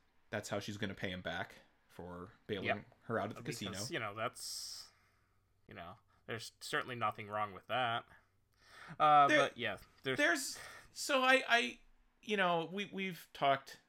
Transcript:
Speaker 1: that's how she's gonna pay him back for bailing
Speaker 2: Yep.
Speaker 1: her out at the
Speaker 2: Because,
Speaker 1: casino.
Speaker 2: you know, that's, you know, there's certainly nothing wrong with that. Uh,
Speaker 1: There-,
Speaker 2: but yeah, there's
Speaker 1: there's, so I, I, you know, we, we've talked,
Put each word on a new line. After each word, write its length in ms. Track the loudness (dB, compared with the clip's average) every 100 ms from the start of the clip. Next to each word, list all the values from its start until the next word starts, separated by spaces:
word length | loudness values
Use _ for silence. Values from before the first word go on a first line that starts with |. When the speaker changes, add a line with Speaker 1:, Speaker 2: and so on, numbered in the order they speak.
| _ _ _
Speaker 1:
that's 180 | -8 -4
how 120 | -4
she's 160 | -4 -6
gonna 180 | -6
pay 160 | -4 -6
him 100 | -6
back 360 | -6 -6 -6 -12 -20 _ _
for 400 | -16 -14 -12 -14 -14 -8
bailing 220 | -4 -2
Speaker 2:
Yep. 100 | -4 -6 -14
Speaker 1:
her 160 | -4 -2
out 120 | -2
at 60 | -6
the 60 |
Speaker 2:
Because, 160 | -8 -6
Speaker 1:
casino. 200 | -6 -6 -6
Speaker 2:
you 80 | -6
know, 140 | -6 -4
that's, 680 | -6 -6 -10 -10 -10 -12 -16 _ _ _ _ _ _ _ -20
you 60 |
know, 220 | -16 -16 -18 _ _ -12
there's 240 | -10 -12 -14
certainly 340 | -4 -4 -4 -2
nothing 320 | -2 -2 -6
wrong 240 | -4 -4
with 140 | -6 -4
that. 380 | -2 0 -2 -6 -16 _ _ _ _ -20 -20 -12 4
Uh, 260 | 8 10 10
Speaker 1:
There-, 120 | 6
Speaker 2:
but 180 | 4 0
yeah, 180 | -4 -6 -10 _
there's 120 | -4 2
Speaker 1:
there's, 400 | 2 2 -2 -8 -12 -16 -16
so 280 | -8 0 2
I, 200 | 6 4 6
I, 300 | 2 2 -4 -18 _ _ _
you 140 | -2 2
know, 320 | 4 2 0
we, 160 | -4 -6
we've 340 | -6 -6 -6 -14
talked, 440 | 2 4 4 2 -18